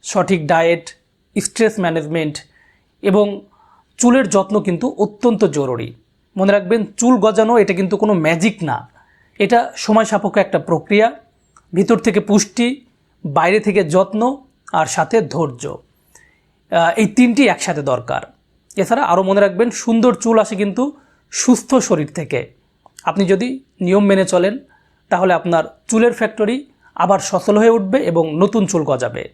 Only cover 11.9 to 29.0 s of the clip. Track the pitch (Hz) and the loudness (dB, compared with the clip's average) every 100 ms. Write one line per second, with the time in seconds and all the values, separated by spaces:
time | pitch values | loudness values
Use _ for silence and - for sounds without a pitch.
11.9 | 233 247 196 - 202 - - 240 277 _ | 2 2 0 2 0 0 -2 -2 -2 _
12.9 | _ _ _ 165 139 165 208 202 196 170 | _ _ _ -4 0 2 2 2 0 2
13.9 | 175 190 214 240 277 _ _ - - 156 | 0 0 0 -2 -4 _ _ -6 -4 -2
14.9 | - 156 - 175 143 156 120 - - _ | -2 0 0 -2 -4 -6 -6 -12 -14 _
15.9 | _ _ _ _ _ _ _ _ 170 170 | _ _ _ _ _ _ _ _ 0 0
16.9 | 196 214 - 247 233 254 175 - 156 139 | 0 0 2 2 4 2 0 -4 -4 -2
17.9 | 123 117 131 - _ _ _ _ - 185 | -4 -4 -8 -8 _ _ _ _ -6 -2
18.9 | 233 277 175 190 196 202 180 240 - - | 0 2 0 2 2 2 2 -2 -2 -2
19.9 | 226 240 247 233 226 208 196 202 190 269 | 2 2 2 2 2 2 -2 -4 -2 -4
20.9 | - _ _ _ - - 247 - 262 - | -6 _ _ _ -6 2 0 2 0 0
21.9 | 170 147 - 156 135 - _ _ _ _ | -2 -2 -8 -6 -6 -6 _ _ _ _
22.9 | - 175 196 190 190 247 262 _ _ 180 | -8 -6 -2 0 0 0 -8 _ _ 0
23.9 | 196 202 196 185 180 180 247 - _ _ | 2 4 2 2 2 0 -2 -14 _ _
24.9 | _ _ 175 190 170 180 165 160 _ _ | _ _ 0 2 0 2 0 -2 _ _
25.9 | 220 240 240 220 220 208 254 294 _ _ | 2 2 0 -6 -2 -2 -2 -8 _ _
26.9 | - 170 196 - 190 - 208 226 226 190 | -4 0 0 0 -4 2 4 4 2 0
27.9 | 247 175 165 160 151 190 220 180 170 147 | -2 0 0 0 0 0 0 0 -2 -2
28.9 | 131 | -2